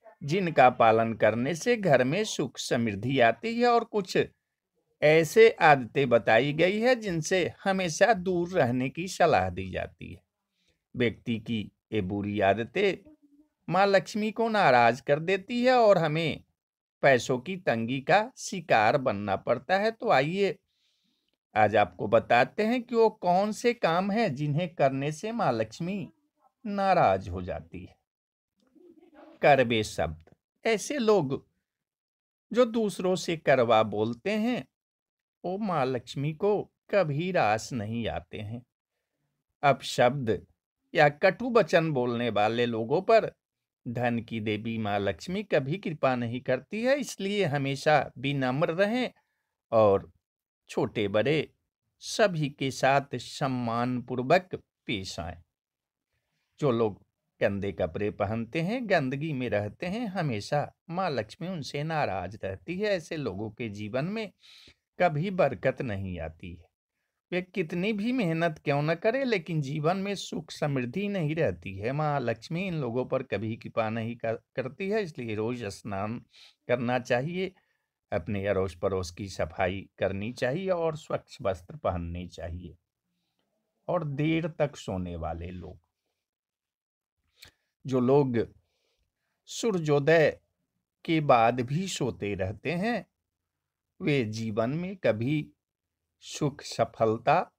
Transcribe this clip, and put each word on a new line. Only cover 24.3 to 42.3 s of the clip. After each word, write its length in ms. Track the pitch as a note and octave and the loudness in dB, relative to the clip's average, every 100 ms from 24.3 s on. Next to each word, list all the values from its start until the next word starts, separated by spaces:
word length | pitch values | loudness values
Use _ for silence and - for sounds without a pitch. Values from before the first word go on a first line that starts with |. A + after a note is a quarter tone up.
| C3 | 0
जिन्हें 400 | D3+ C#3+ F3 - | -2 0 -2 0
करने 360 | C#3 C3+ D3 | 0 2 -4
से 200 | D#3 G#3+ | -6 -6
माँ 200 | A#3 E3 | -2 0
लक्ष्मी 600 | A2+ A2 - E3+ G3+ C#3 _ _ _ _ _ G#3+ | 0 -2 -6 -8 -6 -10 _ _ _ _ _ -8
नाराज 640 | G3+ F#3+ E3+ A2+ F#2+ G2+ | -2 2 4 4 2 -2
हो 120 | F#2 | -8
जाती 440 | F2+ D2+ D#2 F2+ F#2 | -6 -8 -10 -16 -16
है। 100 | _ _ _ _ _ _ _ _ _ - _ _ - - - | _ _ _ _ _ _ _ _ _ -20 _ _ -20 -20 2
करवे 420 | D#3 C3+ A#2+ A2+ | 6 6 4 2
शब्द, 520 | G#2+ - D#2+ D#2 - _ _ _ A3+ | 0 -4 -4 -6 -18 _ _ _ -2
ऐसे 320 | G#3+ - D4 | -2 -2 -2
लोग 500 | A3 G3+ C3+ C#3 - _ _ _ _ _ _ _ _ _ - | 2 4 2 -4 -10 _ _ _ _ _ _ _ _ _ -4
जो 140 | A3+ A#3+ | 0 2
दूसरों 500 | A3+ G#3 - F#3 F#3 | 0 -2 0 0 0
से 220 | - D#3+ | -2 -2
करवा 460 | - C3 A#2 A2 | 4 4 6 4
बोलते 480 | G#2+ G#2 A2 A#2 F#3+ | 4 0 -2 -4 -4
हैं, 340 | G#3+ A#3 A#3 - _ _ _ _ _ _ _ F3+ | -2 -2 -4 -8 _ _ _ _ _ _ _ -8
वो 120 | F#3+ | -4
माँ 280 | G#3+ D#3+ C3 | -2 0 0
लक्ष्मी 480 | B2 - C#3 C#3+ | -2 -6 -6 -6
को 380 | D#3 G3+ G3 - _ _ | -2 0 0 -4 _ _
कभी 420 | G3+ D#3+ C#3+ F3+ | 0 0 -2 -2
रास 420 | F3+ G#2+ A2 - | 2 2 0 -2
नहीं 340 | B2 G#2 A#2 G2+ | -8 -6 -4 -4
आते 300 | D#2 - G2+ | -6 -8 -12
हैं। 280 | G#2 A#2 - _ _ _ _ _ _ _ _ _ | -12 -12 -16 _ _ _ _ _ _ _ _ _
अपशब्द 840 | C#3+ C#3 - - B2 C#3+ A2+ F#2+ - _ _ _ _ | 0 0 0 2 4 2 -2 -2 -6 _ _ _ _
या 160 | E3 D3 | 2 2
कटु 400 | D3 F#3+ F#3 B3 | 4 0 0 0
वचन 420 | A3+ E3 E3+ D#3+ | 2 4 2 2
बोलने 380 | C3+ B2 A#2 | 0 0 -2
वाले 360 | A#2+ | 0